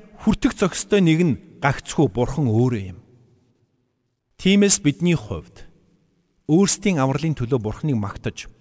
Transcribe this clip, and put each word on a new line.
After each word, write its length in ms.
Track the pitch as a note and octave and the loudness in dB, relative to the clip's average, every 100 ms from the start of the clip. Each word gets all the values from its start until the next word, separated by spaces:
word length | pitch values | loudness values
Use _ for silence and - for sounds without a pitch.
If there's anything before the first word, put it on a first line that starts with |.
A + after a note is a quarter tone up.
| - - | -20 -6
хүртэх 320 | - G3 C4 | -2 0 0
зохистой 480 | - F#3+ - - G#3 | 0 -2 -2 0 2
нэг 160 | E3+ D#3+ F3 | 4 4 2
нь 120 | A2 - - | 0 -8 -4
гагцхүү 480 | C#3 - - - C#3 | -2 -2 -4 0 0
Бурхан 320 | A#2 B2 C3+ C3 | 0 -4 -2 0
өөрөө 360 | G#2+ B2+ A#2 F#2+ | 2 0 -2 -8
юм. 40 | F2 _ _ _ _ _ _ _ _ _ _ _ _ _ - | -14 _ _ _ _ _ _ _ _ _ _ _ _ _ -4
Тиймээс 400 | F#3 G3+ G3+ - D3 | 2 4 4 2 0
бидний 320 | C#3+ F3 E3 | 0 0 0
хувьд 480 | G2+ F2 - - - _ _ _ _ _ _ _ - | -2 -12 -12 -20 -20 _ _ _ _ _ _ _ 0
өөрсдийн 560 | D#3+ G3 - G#3+ E3+ | 2 2 2 0 2
авралын 320 | C3+ C3+ D#3+ | 0 0 -2
төлөө 240 | D3 A#2 C3+ | -4 -2 -2
Бурханыг 400 | G#2 - D#3 A#2+ | -2 -6 -2 -2
магтаж, 480 | G2+ - A2 - - - | -4 -8 -10 -10 -16 -4